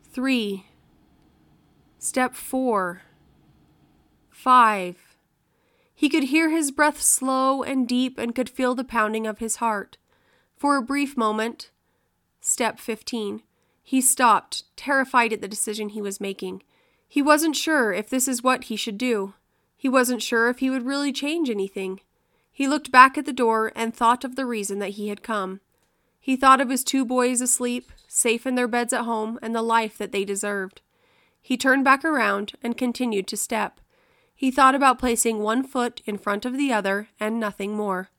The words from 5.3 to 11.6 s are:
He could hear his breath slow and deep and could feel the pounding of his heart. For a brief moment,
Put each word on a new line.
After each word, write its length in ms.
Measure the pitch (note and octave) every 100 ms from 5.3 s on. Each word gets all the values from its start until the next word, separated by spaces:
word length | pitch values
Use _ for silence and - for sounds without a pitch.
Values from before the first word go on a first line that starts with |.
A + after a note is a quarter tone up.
| _ _ _ _ _ _
He 160 | _ D4
could 140 | D#4
hear 260 | C4+ D#4 D#4+
his 200 | E4 C#4+
breath 300 | C4+ D4+ D4
slow 640 | - - C4 C4 C4 C4+
and 260 | - C4 A#3+
deep 300 | B3 B3+ C4
and 160 | A#3
could 160 | A#3 A#3+
feel 240 | - B3+
the 100 | B3
pounding 420 | B3 A3+ G#3+ A3 A3
of 120 | G#3
his 180 | A3+ -
heart. 400 | A#3 G#3 - - _ _ _ _ _ _
For 180 | C#4+ C#4+
a 60 |
brief 340 | A#3 C#4 C#4 C4
moment, 540 | A3 G#3+ A3+ -